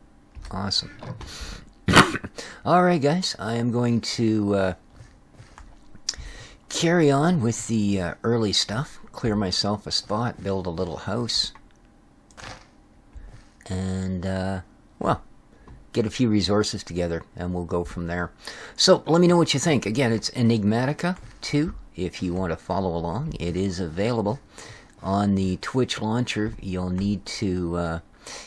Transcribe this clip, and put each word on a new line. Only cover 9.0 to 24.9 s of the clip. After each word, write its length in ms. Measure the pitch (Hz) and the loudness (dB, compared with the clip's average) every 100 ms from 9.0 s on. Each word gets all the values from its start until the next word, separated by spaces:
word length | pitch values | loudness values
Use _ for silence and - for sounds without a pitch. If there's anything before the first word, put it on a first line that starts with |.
| - | -18
Clear 240 | - 120 104 | -6 -2 0
myself 500 | 95 - 101 104 - | 0 0 -2 -2 -4
a 60 | |
spot. 520 | - - 104 123 - | -4 -2 -2 -2 -4
Build 220 | 92 95 92 | -4 -2 -2
a 60 | |
little 260 | 85 90 78 | -4 -4 -4
house. 560 | - 107 117 - - - - - - _ _ _ _ - - - - - - - - - - - - _ - | -4 -4 -2 -2 -4 -8 -20 -20 -20 _ _ _ _ -18 -16 -16 -20 -20 -20 -20 -20 -20 -20 -20 -20 _ -8
And, 560 | 92 92 92 92 92 92 | -4 -4 -2 -4 -4 -4
uh, 360 | 95 95 95 - - _ - | -2 -2 -4 -8 -18 _ -6
well, 240 | - - - - - - - - - - | -2 -2 -6 -20 -20 -20 -20 -20 -6 -2
get 80 | 107 | -2
a 60 | |
few 180 | - 123 | 2 4
resources 540 | 107 90 104 104 101 | 4 4 4 2 -2
together, 400 | - 85 87 82 - - | -6 -4 -2 -2 -6 -8
and 200 | 90 90 | -4 -4
we'll 100 | 85 | -2
go 180 | 87 | -2
from 220 | 87 - 85 | -2 -6 -6
there. 260 | 87 85 - - - - - | -4 -6 -8 -16 -16 -14 4
So 260 | 190 180 - | 6 6 6
let 120 | 165 | 6
me 60 | 175 | 8
know 100 | 175 | 6
what 200 | 160 139 | 4 2
you 40 | |
think. 280 | 170 135 98 | 2 2 2
Again, 240 | 110 127 | 2 2
it's 180 | 113 - | 2 -2
Enigmatica 880 | - 117 117 101 110 131 151 - 180 - - | 2 4 4 4 2 0 -2 -2 -4 -10 -14
two. 320 | - 147 165 - - - | -2 0 0 -4 -14 -6
If 260 | 92 - | -6 -4
you 140 | 90 90 | -4 -2
want 160 | 92 | -2
to 40 | 80 | -4
follow 400 | - 90 95 82 | -2 -2 0 -2
along, 380 | 82 95 160 - | -2 -4 -4 -4
it 180 | 85 87 | -4 -2
is 220 | 98 87 | -2 -2
available 600 | 87 80 107 117 101 139 - - - - - | -4 -2 0 0 0 -4 -8 -20 -18 -20 -20